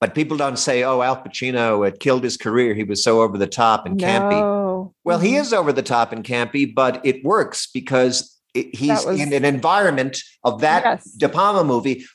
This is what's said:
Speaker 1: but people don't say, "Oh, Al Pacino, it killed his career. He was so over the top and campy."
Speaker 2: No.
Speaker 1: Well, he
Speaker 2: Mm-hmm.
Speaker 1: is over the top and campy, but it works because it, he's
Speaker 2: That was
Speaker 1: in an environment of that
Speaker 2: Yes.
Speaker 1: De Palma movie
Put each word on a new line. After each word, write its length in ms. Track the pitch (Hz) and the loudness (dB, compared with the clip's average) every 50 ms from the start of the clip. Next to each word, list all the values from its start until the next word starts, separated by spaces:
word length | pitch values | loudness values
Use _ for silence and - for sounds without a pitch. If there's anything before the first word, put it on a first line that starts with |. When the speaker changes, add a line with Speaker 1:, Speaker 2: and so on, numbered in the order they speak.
Speaker 1:
but 140 | 113 107 - | -4 -2 0
people 220 | 151 151 - 156 | -2 -2 -2 -2
don't 220 | 143 143 139 127 120 | -2 -2 -2 -2 -2
say, 240 | - 151 131 123 123 | -2 0 0 0 2
"Oh, 160 | 131 131 127 | 2 0 0
Al 160 | 123 127 123 | 0 0 -2
Pacino, 680 | 127 - 98 - - 127 127 127 120 117 113 110 104 101 98 | -4 -6 -14 -10 -6 -6 -4 -2 0 0 2 2 2 2 0
it 100 | 95 - | -2 0
killed 220 | - 139 131 127 | 0 2 2 2
his 140 | 123 120 123 | 2 -2 -4
career. 380 | - - 113 110 123 123 117 104 | -4 -4 0 2 2 2 2 0
He 100 | 107 107 | -2 -4
was 180 | 98 104 98 | -4 -4 -2
so 200 | - 120 113 113 | 2 2 4 4
over 160 | 113 107 98 98 | 4 2 2 -2
the 80 | 98 | -4
top 400 | 92 - - 117 113 110 107 - | -2 0 2 2 4 4 2 0
and 120 | 180 190 196 | -4 -4 -2
campy." 400 | 175 180 196 - 202 202 202 208 | 0 0 0 0 2 2 0 0
Speaker 2:
No. 540 | 208 202 202 202 202 190 185 185 190 185 _ _ - | 0 0 -2 -2 -2 -4 -4 -6 -8 -12 _ _ -4
Speaker 1:
Well, 140 | 170 175 165 | -2 0 2
he 120 | 175 214 | 2 2
Speaker 2:
Mm-hmm. 80 | 262 294 | 2 0
Speaker 1:
is 120 | 294 240 233 | 0 0 0
over 180 | 196 165 147 | 0 2 0
the 100 | 131 131 | 0 0
top 300 | 123 - 131 120 117 - | 0 0 0 0 0 0
and 100 | 117 113 | -2 -10
campy, 500 | 104 - 123 120 120 110 - 143 139 - | -8 -4 -4 -4 -4 -2 -2 -2 -2 0
but 280 | 107 135 131 127 123 - - | 0 0 0 0 0 0 0
it 200 | 135 127 131 131 | -2 -2 0 0
works 420 | 151 208 214 143 - - - - | 0 2 2 0 -2 -4 -10 -10
because 680 | - - 131 127 - 135 127 127 127 123 - - - _ _ _ _ - | -8 -8 -10 -6 0 2 2 2 2 0 -2 -6 -8 _ _ _ _ -6
it, 180 | 123 - - - | -6 -6 -6 -6
he's 300 | 107 135 147 - 214 - | -4 0 0 0 0 0
Speaker 2:
That 60 | - | -2
was 100 | 160 147 | -2 -2
Speaker 1:
in 120 | 147 147 | -2 -2
an 120 | 143 139 131 | 0 0 2
environment 720 | 143 139 131 117 160 185 208 202 180 143 135 131 135 135 - - - _ _ | 2 0 0 0 2 2 4 2 2 2 0 -2 -4 -6 -10 -14 -14 _ _
of 180 | - 120 110 110 | -2 -2 0 2
that 200 | 156 151 156 180 - | 2 2 2 2 2
Speaker 2:
Yes. 200 | - - - - - | 0 -2 -2 -6 -14
Speaker 1:
De 160 | - 104 147 143 | -6 -2 -2 0
Palma 340 | 147 170 196 208 208 190 165 | 0 2 2 2 2 2 2
movie 400 | 143 123 120 120 135 127 127 - - _ | 2 0 0 0 -2 -4 -4 -8 -20 _